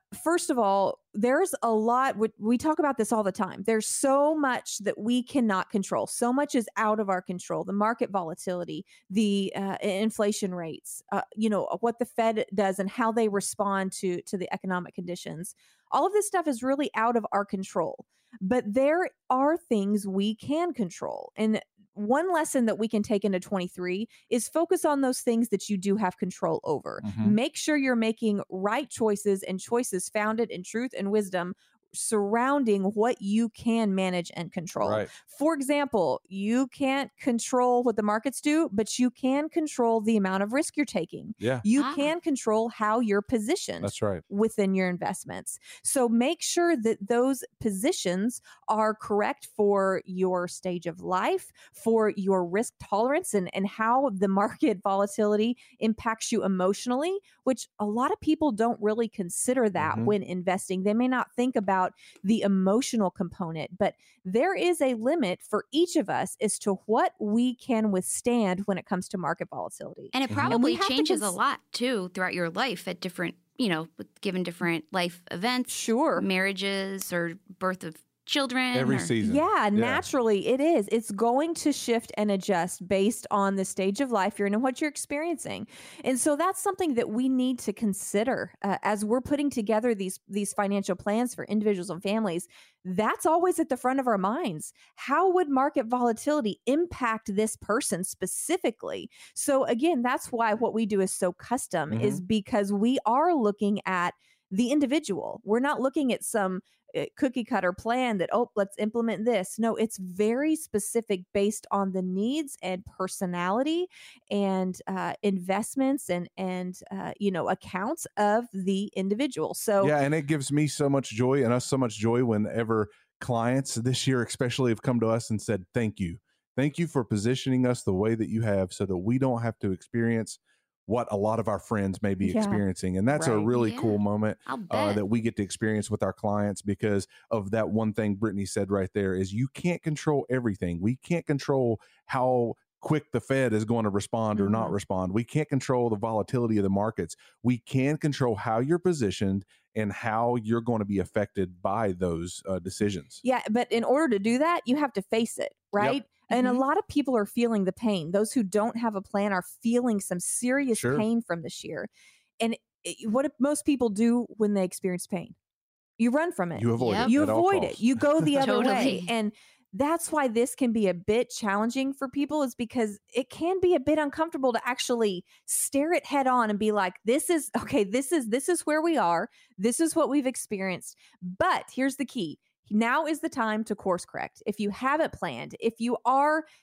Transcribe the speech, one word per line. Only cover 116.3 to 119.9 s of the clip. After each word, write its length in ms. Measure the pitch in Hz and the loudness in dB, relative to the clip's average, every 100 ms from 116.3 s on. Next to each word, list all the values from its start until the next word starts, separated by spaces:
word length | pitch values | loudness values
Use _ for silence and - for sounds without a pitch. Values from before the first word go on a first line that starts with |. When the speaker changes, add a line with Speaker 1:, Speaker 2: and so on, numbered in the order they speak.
| - | -6
Speaker 1:
and, 420 | 190 185 180 180 - | -6 -4 -6 -10 -12
uh, 220 | 190 175 - | -10 -8 -2
you 120 | 202 | 0
know, 180 | 180 117 | 0 0
accounts 580 | 185 - 180 208 320 - - | -2 -4 -6 -4 -6 -6 0
of 280 | 208 214 240 | 2 2 0
the 380 | 190 185 190 208 - | -4 0 0 -2 -4
individual. 580 | 190 208 285 254 156 | -2 0 0 -2 -4
So 320 | - - 202 | -2 0 4
Speaker 2:
Yeah, 140 | 196 | 4